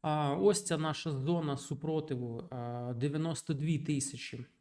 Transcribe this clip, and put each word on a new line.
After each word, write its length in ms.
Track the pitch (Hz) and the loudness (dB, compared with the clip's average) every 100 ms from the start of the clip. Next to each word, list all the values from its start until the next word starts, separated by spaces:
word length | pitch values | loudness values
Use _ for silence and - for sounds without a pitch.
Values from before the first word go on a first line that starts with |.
А, 320 | 160 151 147 | 2 2 4
ось 300 | 156 196 202 | 6 6 6
ця 140 | - 160 | 2 0
наша 320 | 156 147 170 | 0 -2 -2
зона 460 | 139 135 170 151 139 | -2 2 2 2 -2
супротиву, 840 | - 131 156 160 151 127 120 117 - | -4 -4 0 -2 0 -4 -2 -6 -8
е, 420 | 127 120 120 123 | -6 -4 -4 -4
дев'яносто 600 | 117 143 151 160 156 - | 0 0 0 0 -2 -2
дві 240 | 147 156 156 | -2 2 0
тисячі 680 | - 143 131 123 - 123 120 _ | 2 0 0 -6 -10 -10 -12 _